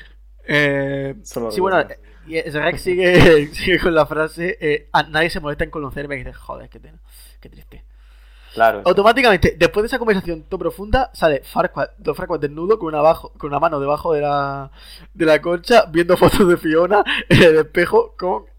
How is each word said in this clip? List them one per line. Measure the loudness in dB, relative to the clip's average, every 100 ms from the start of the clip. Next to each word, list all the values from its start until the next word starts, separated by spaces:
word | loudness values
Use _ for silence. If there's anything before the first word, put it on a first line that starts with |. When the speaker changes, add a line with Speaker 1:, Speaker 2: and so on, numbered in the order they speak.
| -20 -20 -20 -18 -6
Speaker 1:
Eh, | -2 0 -2 -4 -6 -8 -12
Speaker 2:
Solo | -12 -10 -6
Speaker 1:
sí, | -4
bueno, | -2 0
Speaker 2:
algunas. | -2
Speaker 1:
eh, | -8 _ -20
y | -12 -8
ese | -6 -4
Rex | -4 -4
sigue, | -4 0 4 6 8 6 2
<laughs> |
sigue | -6 -2 0
con | 0
la | 2 0
frase: | -2 -6 -6 -8 -6
eh, | -4 -4 -4
"A | -4
nadie | -2 -2 -2
se | -4
molesta | -8 -6
en | -8
conocerme", | -8 -12 -10 -12 -12
y |
dices, | -14 -18
"Joder, | -18 -18 -18
qué | -20
pena, | -20 -20 _ -20 -20 _
qué | -20
triste". | -20 -20 -20 -20 -20 -20 -20 -20 -20 -10
Speaker 2:
Claro, | 2 2 2 0
sí. | 4
Speaker 1:
Automáticamente, | 4 4 4 4 2 2
después | 0 0
de | -4
esa | -2
conversación | -2 -2 -4 -10
tan | -10 -8
profunda, | -6 -8 -4 -2 -2
sale | -2 0 0
Farquaad, | -4 -4 -4 -4 -8 -8
Don | -8
Farquaad | -6 -6 -6
desnudo, | -6 -6 -4 -2
con | -4
una | 0
bajo, | 2 0 -4
con | -14 -6
una | -2
mano | -2 -2
debajo | -4 -4 -2
de | -2
la, | -2 -4 -4 -8 -14 -20 -20 -20 -14
de | -2 2
la | 2
concha, | 0 -4 2 2 4
viendo | 0 0 4
fotos | 4 4 4
de | 2
Fiona | 0 0 2 2 0 -4 0
en | 4
el | 6 6
espejo | 2 -2 0 0 0 -4
con | -6 -6 -8